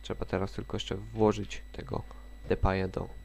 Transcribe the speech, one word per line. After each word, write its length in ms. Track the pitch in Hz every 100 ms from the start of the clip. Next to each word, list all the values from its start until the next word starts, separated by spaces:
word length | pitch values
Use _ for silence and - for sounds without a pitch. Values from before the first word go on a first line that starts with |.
Trzeba 240 | - 101 -
teraz 260 | 95 98
tylko 240 | - - 104
jeszcze 200 | - 101
włożyć 640 | 107 110 107 104 101 - -
tego 320 | - - - - - - - -
Depaya 380 | 101 98 95 95
do, 220 | - - -